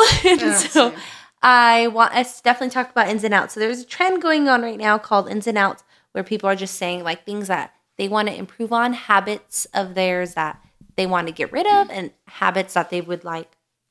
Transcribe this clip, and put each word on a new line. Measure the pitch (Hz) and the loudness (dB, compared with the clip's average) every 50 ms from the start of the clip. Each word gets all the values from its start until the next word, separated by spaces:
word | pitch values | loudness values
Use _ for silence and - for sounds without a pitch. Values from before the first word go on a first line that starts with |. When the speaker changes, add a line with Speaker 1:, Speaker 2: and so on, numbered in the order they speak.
| 453 - - | 8 6 4
Speaker 1:
<laughs> | - - | 2 4
And | 370 359 285 | 4 4 4
Speaker 2:
Yeah, | 330 311 302 | 2 0 0
Speaker 1:
so | 302 - - - 302 247 240 | 0 0 2 4 4 4 4
Speaker 2:
same. | - - - - - - - _ _ - - | 2 -6 -16 -18 -20 -20 -20 _ _ 2 4
Speaker 1:
I | 254 247 240 240 233 233 233 233 233 | 6 6 8 6 6 6 4 4 2
want | 214 226 226 - - | 2 2 2 4 4
us | 240 247 247 - - | 0 -2 -2 -4 -4
to | - | 0
definitely | 240 247 247 262 254 254 | 0 0 0 0 -4 -2
talk | 262 240 247 | -4 -4 -2
about | - 240 214 185 | 0 0 0 0
ins | 214 214 208 | 0 -2 -2
and | 214 202 | 0 2
outs. | 190 - - - | 2 0 0 -4
So | 214 | -4
there's | 214 220 247 247 | -4 -4 -4 -6
a | 247 | -10
trend | - - - 359 370 370 349 339 | -10 -4 -2 0 0 0 0 0
going | 330 311 302 285 277 | 2 2 2 4 2
on | 254 240 233 | 2 2 0
right | 233 220 208 | -2 -6 -2
now | 214 214 214 214 | 0 0 0 0
called | - - 214 202 185 - | 0 0 0 0 0 0
ins | 196 214 208 | -4 -4 -4
and | 233 208 208 | -2 0 0
outs | 196 196 - - _ _ _ _ _ _ - | 0 0 -2 -4 _ _ _ _ _ _ -8
where | 190 190 | -8 -6
people | - 220 208 - 196 | -4 -4 -2 -2 -2
are | 196 | -2
just | 185 190 190 - | -2 -4 -10 -8
saying, | - 185 175 180 180 170 | -8 -6 -6 -6 -6 -6
like, | 175 202 202 - | -6 -8 -8 -8
things | 208 202 208 202 190 | -10 -10 -8 -6 -4
that | 180 156 - - _ _ _ _ _ - | -4 -4 -4 -8 _ _ _ _ _ -8
they | 196 196 | -6 -2
wanna | 208 214 208 208 | -2 -2 -2 -2
improve | - - 190 - - - 233 220 233 | -6 -10 -12 -14 -10 -10 -6 -4 -2
on, | 233 240 247 247 | 0 0 -2 -2
habits | - - - 208 196 190 208 214 - _ _ - - - - - | -4 -2 2 2 2 2 0 -6 -8 _ _ -8 -8 -8 -6 -4
of | 202 196 185 180 | -4 -4 -4 -2
theirs | 190 185 185 180 180 180 170 - | -2 -2 0 0 -2 -4 -6 -4
that | 160 156 151 - - _ _ _ _ _ _ - | -6 -6 -6 -6 -12 _ _ _ _ _ _ -6
they | - 190 | -4 -4
wanna | 185 185 175 165 165 | -2 -2 -2 -2 -4
get | 160 - 139 - | -6 -8 -8 -6
rid | - 294 370 415 | -4 -2 0 2
of, | 415 403 403 415 | 2 2 2 0
and | - 190 180 - _ _ _ _ | -4 -10 -12 -12 _ _ _ _
habits | - - 196 190 180 190 185 - - | -8 -4 -2 -2 -2 -2 -4 -2 -2
that | 180 175 - | -4 -2 -2
they | 180 175 | -4 -8
would | 165 170 175 175 - | -6 -6 -8 -10 -8
like | 175 165 165 165 _ _ _ _ _ _ _ _ - | -10 -12 -12 -12 _ _ _ _ _ _ _ _ -12